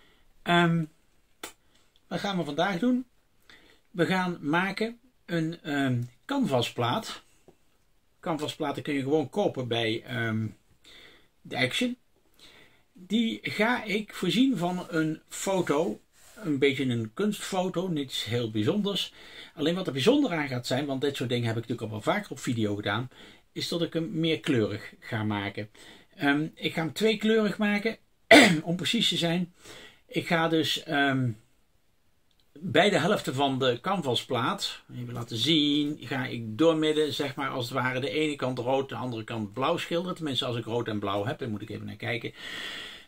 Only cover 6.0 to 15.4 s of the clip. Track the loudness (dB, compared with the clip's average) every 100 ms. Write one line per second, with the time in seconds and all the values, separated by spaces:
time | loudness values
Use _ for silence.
6 | -2 _ -4 0 2 2 0 -2 0 0
7 | -4 -14 _ _ -20 _ _ _ _ _
8 | _ _ -6 -4 -4 -4 -4 -4 -2 -2
9 | 2 2 0 0 0 0 -2 0 0 -2
10 | -4 -2 0 0 -2 -8 _ _ -20 -20
11 | -20 -20 _ _ -8 -2 -2 0 -2 -4
12 | _ _ _ _ -20 -20 -20 _ _ -16
13 | -2 0 0 -2 -6 0 2 2 -2 -4
14 | -4 -4 0 4 4 4 0 -2 -2 0
15 | 0 -2 -10 -6